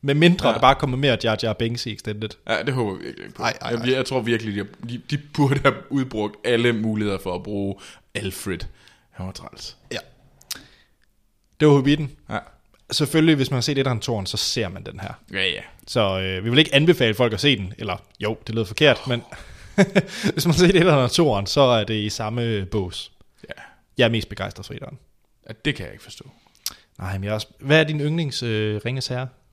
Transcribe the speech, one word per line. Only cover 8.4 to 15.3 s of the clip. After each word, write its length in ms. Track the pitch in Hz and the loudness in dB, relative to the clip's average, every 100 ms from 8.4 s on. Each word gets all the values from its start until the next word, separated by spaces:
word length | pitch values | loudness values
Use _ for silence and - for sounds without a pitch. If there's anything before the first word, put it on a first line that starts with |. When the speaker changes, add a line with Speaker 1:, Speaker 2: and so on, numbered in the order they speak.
| 101 85 - - _ _ _ | -8 -6 -8 -14 _ _ _
Speaker 2:
Han 140 | - 92 | -12 -12
var 60 | |
træls. 460 | 95 - - - - _ | -12 -18 -16 -18 -18 _
Speaker 1:
Ja. 60 | 113 - _ _ _ _ - - _ _ _ _ _ _ _ _ _ | -14 -14 _ _ _ _ -18 -18 _ _ _ _ _ _ _ _ _
Det 80 | 151 | 6
var 60 | |
Hobbiten. 380 | 143 131 151 147 - _ | 6 4 2 -2 -10 _
Speaker 2:
Ja. 80 | 110 - _ _ _ _ | -10 -10 _ _ _ _
Speaker 1:
Selvfølgelig, 440 | - 147 156 160 151 | -2 0 4 4 4
hvis 160 | 123 | 2
man 40 | 131 | 0
har 60 | |
set 160 | 117 139 | 0 0
etteren 200 | 131 117 | 0 -2
og 60 | |
toeren, 220 | - 113 95 | -2 -4 -4
så 120 | - | -4
ser 320 | - - 98 | -4 -2 -4
man 140 | 95 | -6
den 160 | 95 - | -14 -12
her. 140 | 104 - _ | -12 -14 _